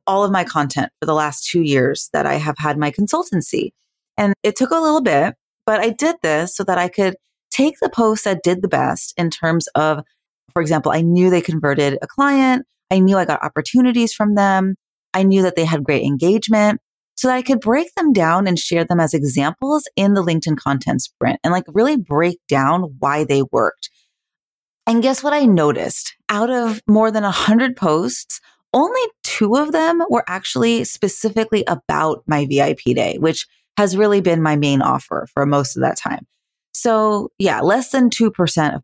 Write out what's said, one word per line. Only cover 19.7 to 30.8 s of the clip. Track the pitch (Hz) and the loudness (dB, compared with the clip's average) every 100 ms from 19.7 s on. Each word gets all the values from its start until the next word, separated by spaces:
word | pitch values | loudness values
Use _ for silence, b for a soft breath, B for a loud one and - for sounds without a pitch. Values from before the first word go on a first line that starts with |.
| 302 - - | -2 -2 0
in | 196 | 2
the | 202 | 2
LinkedIn | 175 165 160 147 | 2 0 0 -4
content | 139 139 - 127 | -2 -4 -2 -4
sprint | - - 123 - | -4 -4 -4 -2
and, | 165 | -2
like, | 180 - | -2 -2
really | 160 254 294 | 0 2 0
break | 180 147 175 175 - | -2 0 0 -2 -2
down | 139 135 175 170 131 | 0 2 0 -2 -4
why | 147 147 | -2 0
they | 156 139 131 | 0 0 0
worked. | 120 104 - - _ _ _ _ _ _ _ _ _ - | 0 0 -2 -14 _ _ _ _ _ _ _ _ _ -2
And | 233 | 0
guess | 247 262 | 0 0
what | 285 | -2
I | 294 262 | 2 4
noticed? | 180 147 - - - - - - | 4 2 0 -4 -8 -12 -12 -6
Out | 208 240 | -4 -2
of | 254 226 220 - | -2 -4 -4 2
more | 214 220 | 2 4
than | 220 | 0
a | 202 | -2
hundred | 180 - 220 247 | -2 2 2 2
posts, | 247 180 156 220 - - - b b b | 0 0 0 0 -6 -10 -12 b b b
only | 247 339 508 466 - | 0 0 0 -4 -6
two | - - 208 254 | -8 -2 0 2
of | 302 | 0
them | 320 320 339 339 | 0 0 0 0
were | 240 - | -2 -2
actually | 185 - 254 233 233 | -8 -6 -2 0 0